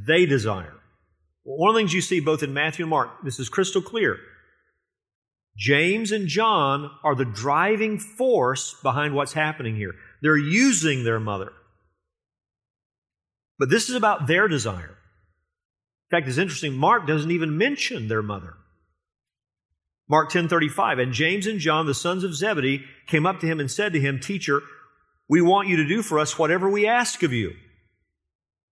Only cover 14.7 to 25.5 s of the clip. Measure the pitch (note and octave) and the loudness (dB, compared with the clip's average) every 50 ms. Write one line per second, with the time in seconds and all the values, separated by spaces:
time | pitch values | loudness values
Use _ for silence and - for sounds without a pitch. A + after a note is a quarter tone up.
14.7 | F#2+ F2+ E2+ - - _ _ _ _ _ _ _ _ _ _ _ _ _ _ _ | -6 -8 -12 -16 -20 _ _ _ _ _ _ _ _ _ _ _ _ _ _ _
15.7 | _ _ _ _ _ _ _ _ - F3 D3 C3 B2 D3 F#3+ F#3 D3 - - D3 | _ _ _ _ _ _ _ _ -2 0 0 0 -2 -2 -2 -2 -4 -6 -6 -6
16.7 | C3+ B2+ D3 F3+ A#3 A#3 F3 C#3+ D#3+ D3+ D3 D#3+ F3 E3+ D#3+ D#3 D3+ D#3 G#3 C#4 | -2 2 4 4 4 4 2 0 -2 -2 0 0 -2 -2 0 -2 0 0 0 0
17.7 | D4 - - - C4 E3+ A2+ G#2+ A2+ A2 G#2+ G#2 G#2 F#2+ E2+ E2+ D#2 - _ _ | 0 -2 -4 -6 -6 -6 -6 -2 -2 -2 -2 -4 -8 -10 -12 -16 -20 -20 _ _
18.7 | _ _ _ _ _ _ _ _ _ _ _ _ _ _ _ _ _ _ _ _ | _ _ _ _ _ _ _ _ _ _ _ _ _ _ _ _ _ _ _ _
19.7 | _ _ _ _ _ _ _ _ D3 D#3 D#3 - - F3+ E3+ D#3 F3+ E3 D#3 C#3 | _ _ _ _ _ _ _ _ 2 2 2 2 0 -2 0 2 0 0 0 0
20.7 | - - G3+ A3 D3+ B2+ B2 C3 A#2+ G#2 D#3 E3 F#3 G3+ F#3 G#3+ A3 G3 D3 D#3+ | 0 0 0 0 0 0 -2 -2 0 0 0 0 0 -2 -4 -4 -4 -2 0 0
21.7 | D#3 D#3 D#3+ D3 C#3 - - F3 F3+ F#3+ F3+ F#3+ D#3+ C#3 F#3 A3 G#3 D3+ B2+ C3+ | 0 0 0 0 -2 -2 -2 -4 -2 -2 -4 -6 -4 -4 -2 -2 -2 0 0 -2
22.7 | C3+ C3+ C3+ - - - _ - E3+ D#3 D3+ F#3 F#3 F3+ - D#3+ D#3+ D#3 C#3+ C3 | -2 -2 -6 -14 -20 -20 _ -2 0 2 2 0 -2 -2 -2 -2 -2 -2 -4 -4
23.7 | - - G#3 G#3 E3 D#3 C3+ C#3 C#3 C3 - - G3+ F#3 - - C#3 C#3 - - | -4 -2 -2 0 0 0 0 0 -2 -4 -6 -6 -6 -6 -2 0 -2 -2 -2 -6
24.7 | - - - _ _ _ _ _ _ _ _ _ C#3+ F3 E3+ E3+ | -18 -20 -20 _ _ _ _ _ _ _ _ _ 4 6 6 6